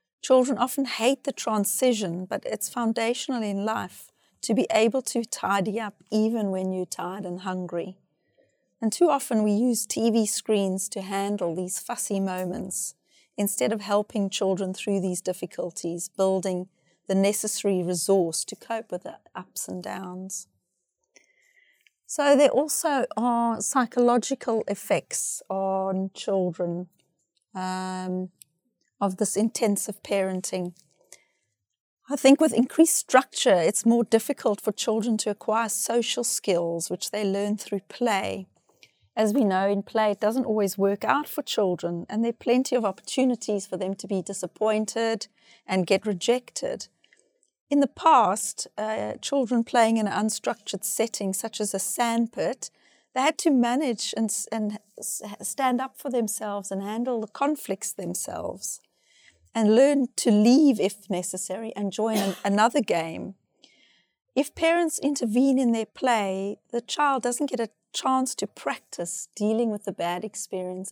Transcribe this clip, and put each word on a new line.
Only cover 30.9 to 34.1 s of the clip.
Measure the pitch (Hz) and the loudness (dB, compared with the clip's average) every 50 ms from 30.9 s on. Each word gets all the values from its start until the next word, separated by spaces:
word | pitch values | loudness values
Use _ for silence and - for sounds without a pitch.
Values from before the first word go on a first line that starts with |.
| _ _ _ _ - _ _ _ _ _ _ _ _ _ _ _ _ _ _ _ _ _ _ - | _ _ _ _ -20 _ _ _ _ _ _ _ _ _ _ _ _ _ _ _ _ _ _ -6
I | 285 | -4
think | 269 - 277 277 - | 4 8 8 8 8
with | 330 269 - | 6 4 4
increased | - 262 - - - 330 320 - | 2 0 2 4 4 4 6 4
structure, | - - - - - - - - - - 254 196 | -2 0 4 4 4 4 4 -4 0 4 4 6
it's | 175 160 180 214 - - | 6 6 4 2 4 4
more | 233 233 233 226 | 4 4 4 4
difficult | - | 4